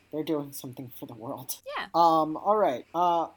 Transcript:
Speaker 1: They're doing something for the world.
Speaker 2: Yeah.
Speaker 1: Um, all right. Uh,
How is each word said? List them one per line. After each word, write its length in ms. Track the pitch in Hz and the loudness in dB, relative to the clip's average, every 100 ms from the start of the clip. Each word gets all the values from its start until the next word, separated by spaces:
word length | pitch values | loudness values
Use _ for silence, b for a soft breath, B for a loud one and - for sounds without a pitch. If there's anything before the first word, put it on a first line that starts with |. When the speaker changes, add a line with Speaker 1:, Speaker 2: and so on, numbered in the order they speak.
| - | -10
Speaker 1:
They're 120 | 151 | -6
doing 280 | 151 156 143 | -2 -2 -4
something 380 | 139 139 120 127 - | -10 -12 -12 -14 -14
for 80 | 143 | -16
the 80 | |
world. 440 | 117 117 110 127 - 523 587 | -12 -10 -10 -10 -14 -10 -10
Speaker 2:
Yeah. 80 | - | -2
Speaker 1:
Um, 420 | - 170 160 156 156 | 4 6 6 2 -2
all 200 | 196 214 | 0 4
right. 300 | 185 123 - | 4 0 -4
Uh, 340 | 165 175 170 160 | 0 2 2 -2